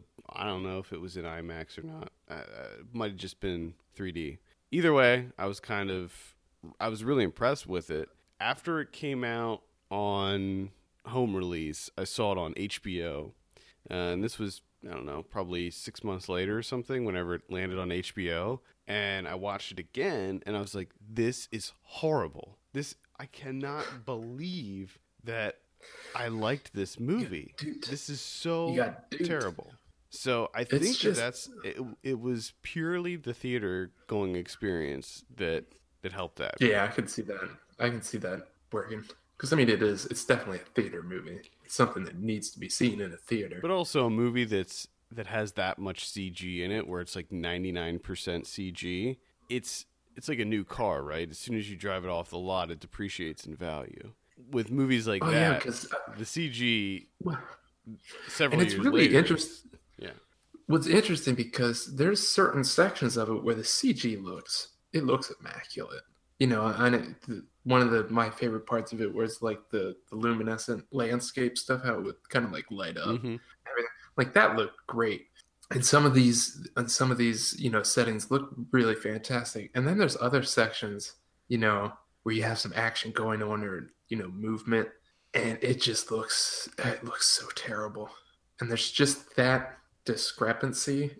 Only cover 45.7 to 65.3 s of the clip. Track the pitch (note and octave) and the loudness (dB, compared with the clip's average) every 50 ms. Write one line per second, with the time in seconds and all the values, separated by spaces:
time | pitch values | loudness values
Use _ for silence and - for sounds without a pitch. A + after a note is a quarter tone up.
45.7 | - - F#2+ F#2+ F2+ - - - - G2+ G2 F#2 E2+ - F#2 F2+ F2+ F2 F2 F#2 | -2 -4 -6 -6 -6 -6 -8 -8 -6 -6 -6 -6 -6 -8 -8 -6 -4 -4 -2 -2
46.7 | G2+ A2 - - F2+ F2 F2+ - - F#2+ E2+ - F#2 F2 E2 F2 F2 F2+ F#2 F#2 | -2 -2 -4 -4 -4 -6 -6 -6 -8 -10 -8 -8 -6 -4 -4 -2 -2 -2 -2 -2
47.7 | F2 F2 E2+ E2 E2+ E2+ - - F#2+ - - F#2+ F2 E2+ D#2 - - - G2 F#2 | -2 -2 -2 -2 -4 -4 -6 -8 -8 -6 -4 -4 -4 -4 -4 -8 -10 -8 -8 -8
48.7 | E2+ - - F2 F2+ F2+ G#2 B2+ C3 - _ _ _ _ _ - A#2+ B2 - - | -8 -8 -6 -4 -4 -2 -2 -4 -4 -6 _ _ _ _ _ -6 -6 -4 -4 -6
49.7 | - - - _ _ _ _ _ - - - - D#3 A#2 A2 G#2 A2 G#2+ F#2+ - | -10 -10 -10 _ _ _ _ _ -20 -12 -6 -4 -2 0 0 2 2 0 0 -2
50.7 | - - A#2+ G2+ E2+ C#2+ C#2+ D2 D2+ D#2+ E2+ E2 D2+ - - A#2+ A#2+ A2 G#2 G2+ | -2 0 0 2 2 0 -2 -4 -4 -4 -4 -6 -8 -10 -6 -4 -4 -4 -4 -6
51.7 | G2+ E2+ F#2+ G2+ F#2+ F#2 F2+ F2+ F2 E2+ F2 - - F2 F#2 F#2 F#2 F#2 F2 E2 | -8 -8 -6 -4 -4 -2 -2 -2 -2 -2 -4 -4 -6 -6 -4 -2 0 0 0 -2
52.7 | E2+ D2+ - F2 - - G#2 G2 - - F2+ D#2+ D2+ - - - D#2 C2+ F2+ E2+ | -4 -10 -12 -14 -8 -6 -6 -6 -4 -6 -6 -6 -6 -8 -10 -12 -10 -8 -6 -6
53.7 | D#2 D2 B1+ - - - - - A2+ _ _ _ _ - B2+ A#2+ C#3 B2 A2+ G#2 | -6 -6 -8 -10 -12 -14 -16 -18 -18 _ _ _ _ -20 -12 -4 -2 -2 0 0
54.7 | B2 C#3 C3+ C3 C3 A#2+ A2 A2+ G#2 G2 - E3 D#3+ D#3 E3 E3 D3 - - C3 | 2 2 4 4 4 4 4 2 2 2 4 4 6 6 6 6 4 2 0 -2
55.7 | A#2 - - - - - - - - G#2 A2 - - E3 E3+ D3+ A#2+ A#2 B2 A#2+ | -4 -6 -6 -6 -6 -6 -6 -8 -10 -10 -8 -6 -4 -4 -4 -4 -2 0 2 2
56.7 | A#2 A2 G2+ G2 F#2+ F#2 - - _ - - F3+ D#3 - - - - - _ _ | 2 2 2 0 -4 -6 -10 -14 _ -6 -4 -4 -4 -4 -8 -12 -18 -20 _ _
57.7 | _ _ - A2+ A2 - _ - - - - - - - D#3 C#3 C3+ D#3+ F3+ E3+ | _ _ -20 -18 -18 -18 _ -18 -18 -16 -12 -6 0 2 2 4 6 6 4 4
58.7 | - G2 G3+ C4+ D4 - E3 - - C#3 E3 - E3+ D#3 - - - - - - | 4 2 4 4 6 8 8 10 10 8 8 8 4 2 0 -4 -8 -14 -20 -20
59.7 | - - _ _ _ - - - - - _ _ _ _ _ _ - - _ - | -20 -20 _ _ _ -14 -14 -14 -14 -16 _ _ _ _ _ _ -20 -10 _ 2
60.7 | D3 D#3+ C#3 D#3+ E3 G#3+ G#3+ G#3+ F3 D3 - C#3 B2 A#2+ A#2 - - - B2 A#2+ | 2 4 4 6 6 6 6 6 2 2 2 2 2 2 2 0 2 2 2 2
61.7 | A#2 - - - C#3+ C3 C#3+ F3+ G#3 G3+ - - - - F#3+ - - C#3+ C3 - | 2 0 -4 -4 0 2 4 4 4 4 2 4 6 6 6 6 6 4 2 4
62.7 | - - F3 G3 F#3+ - D3 A#2+ A2 A#2 A2 G#2+ A2+ G#2 - A#2 A#2 A2 G#2+ - | 6 6 6 6 6 2 0 2 2 2 0 2 0 0 2 2 0 2 2 0
63.7 | - - - C4 G3+ C3 - A#2+ A2 G2 F#2+ F2+ F2+ E2 - - - - - - | 0 2 4 4 4 4 2 0 -2 -2 -4 -8 -8 -10 -8 -4 -4 -4 -4 -6
64.7 | _ _ _ _ - D#3+ C#3+ B2+ A#2+ B2+ - - | _ _ _ _ -2 0 2 4 2 2 2 -2